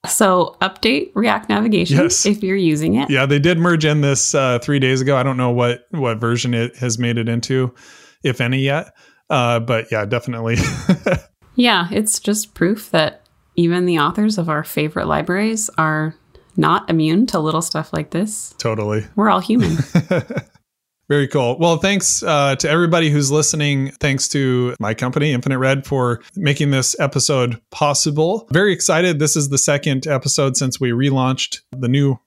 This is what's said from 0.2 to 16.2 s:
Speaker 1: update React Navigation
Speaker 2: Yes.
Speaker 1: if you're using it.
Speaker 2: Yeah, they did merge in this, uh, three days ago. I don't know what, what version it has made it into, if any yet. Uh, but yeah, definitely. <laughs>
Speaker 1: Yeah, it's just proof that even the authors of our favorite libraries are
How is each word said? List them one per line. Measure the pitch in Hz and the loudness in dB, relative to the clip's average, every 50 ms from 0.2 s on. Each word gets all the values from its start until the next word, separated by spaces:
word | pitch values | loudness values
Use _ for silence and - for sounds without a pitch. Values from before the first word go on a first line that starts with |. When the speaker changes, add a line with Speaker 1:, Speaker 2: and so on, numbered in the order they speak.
| 220 190 185 180 165 - - _ | 2 4 4 2 0 -2 -2 _
Speaker 1:
update | - 190 - - - 226 262 294 359 - _ | -4 -4 -4 -2 -2 0 0 0 -2 -4 _
React | 202 226 226 202 208 208 - | -2 0 0 0 -2 -2 -2
Navigation | 208 202 214 233 214 175 170 170 139 | -2 0 2 2 2 2 2 2 2
Speaker 2:
Yes. | 151 - 349 359 - - | 2 2 2 0 0 0
Speaker 1:
if | 202 202 208 | 0 0 0
you're | 190 185 190 | -2 -2 0
using | 196 185 165 151 147 156 165 - | 2 2 2 2 2 0 0 0
it. | 120 143 147 | 0 0 2
Speaker 2:
Yeah, | 139 131 135 | 2 2 2
they | 135 147 143 | 2 2 2
did | 143 170 180 | 4 2 2
merge | 165 170 175 170 160 151 | 4 2 2 2 2 2
in | 151 151 151 | 2 2 2
this, | 143 143 139 - - - - | 2 2 0 0 -2 0 0
uh, | 147 135 127 123 120 | 0 2 2 0 0
three | - - 143 139 | 0 0 0 2
days | 135 131 135 131 | 2 2 2 2
ago. | 131 135 139 | 2 0 0
I | 131 127 | 2 0
don't | 139 131 | 0 0
know | 127 127 123 | 0 0 0
what, | 120 123 120 120 120 - _ _ | 2 2 0 0 0 -4 _ _
what | 208 160 135 120 113 110 | -6 -4 -2 -2 -2 -2
version | 120 117 120 117 120 123 120 | -2 -2 -2 0 -2 -2 -2
it | 117 117 123 - | -2 -2 -4 -4
has | - 127 123 107 | -6 -4 -4 -4
made | 117 123 120 117 | -2 -2 -2 -2
it | 117 113 | -2 -2
into, | 117 117 120 - - 131 131 131 123 - - - - - - - - _ _ - | -2 -4 -4 -4 -2 -2 -2 -2 -2 -6 -12 -20 -20 -20 -20 -20 -20 _ _ -4
if | 143 123 - | -4 -2 0
any | 123 120 131 135 | -2 0 0 0
yet. | 135 139 139 156 - - _ _ _ _ _ _ _ _ | 0 0 -2 -2 -4 -8 _ _ _ _ _ _ _ _
Uh, | 160 135 123 120 120 117 | 0 0 2 2 0 0
but | 113 120 120 110 113 - | 0 0 -2 -2 -2 -2
yeah, | 117 110 104 | -4 -4 -2
definitely. | 101 120 120 - 127 120 117 113 113 117 117 | -2 -4 -4 -4 -6 -8 -6 -2 -2 0 0
<laughs> | - - - - - - 180 - - - 180 - - _ _ _ _ _ _ | 0 -2 -4 -4 0 0 0 0 0 -2 -2 -2 -4 _ _ _ _ _ _
Speaker 1:
Yeah, | - 247 240 214 180 175 170 | 2 2 4 2 2 0 -2
it's | 208 202 214 208 - - | -2 -2 -2 -2 -4 -2
just | - 202 208 214 - _ _ | -2 -2 -2 -2 -4 _ _
proof | - 165 180 220 214 - - | -2 0 0 0 -4 -4 -2
that | - 165 156 - - - _ _ _ _ _ _ _ | 0 0 0 0 -4 -12 _ _ _ _ _ _ _
even | - 170 165 175 180 180 | 2 2 2 2 2 2
the | 180 170 160 | 2 2 2
authors | 143 151 - 208 208 220 214 | 0 0 0 0 0 0 0
of | 202 165 170 | -2 -2 -2
our | 151 147 156 | -2 -4 -4
favorite | - - - 151 151 - - - | -4 -4 -4 -4 -2 -2 -4 -2
libraries | 156 151 147 156 160 180 196 214 220 226 214 - - - | 0 -2 -2 0 -2 -2 0 0 -2 -2 -4 -6 -4 -2
are | - 156 156 156 156 156 160 - _ | -2 0 0 0 -2 -2 -4 -6 _